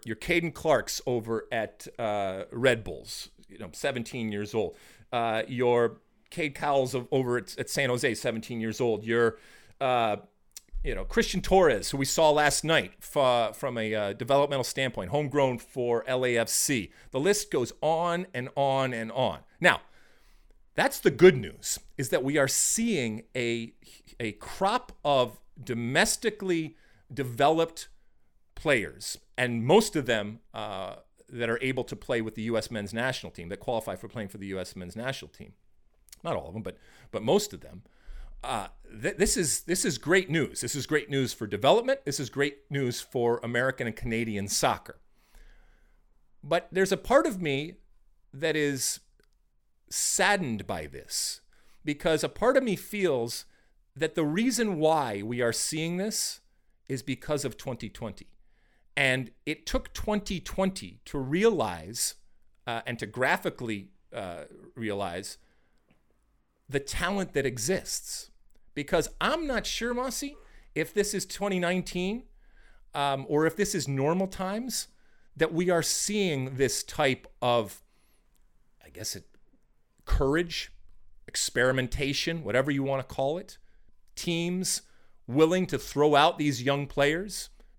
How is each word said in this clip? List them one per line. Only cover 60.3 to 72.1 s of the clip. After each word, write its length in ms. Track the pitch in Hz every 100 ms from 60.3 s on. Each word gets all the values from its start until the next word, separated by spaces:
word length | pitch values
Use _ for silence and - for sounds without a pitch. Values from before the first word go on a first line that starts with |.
| 185
twenty 640 | - - 190 190 95 90
to 140 | - 147
realize, 960 | 131 165 220 185 107 85 80 120 - - - - - _ -
uh, 160 | 117 131
and 100 | 117
to 60 | 110
graphically, 840 | 123 131 170 180 - 120 104 95 _ _ -
uh, 300 | 95 85 73 - - -
realize 640 | 110 101 95 87 101 - _ _ _ _ _ _ _ _ _ _ _ _ -
the 100 | 135
talent 540 | 139 - 175 196 185
that 120 | 143 135
exists. 840 | 123 120 190 - - - - - _ - - -
Because 360 | - 143 170 151 -
I'm 260 | 190 320 302
not 200 | 247 -
sure, 280 | - 233
Mosse, 300 | 240 262 - 285 294 - - -
if 200 | 151 156
this 200 | 208 202
is 120 | 196 -
twenty 340 | - 202 185
nineteen, 640 | 175 185 175 180 185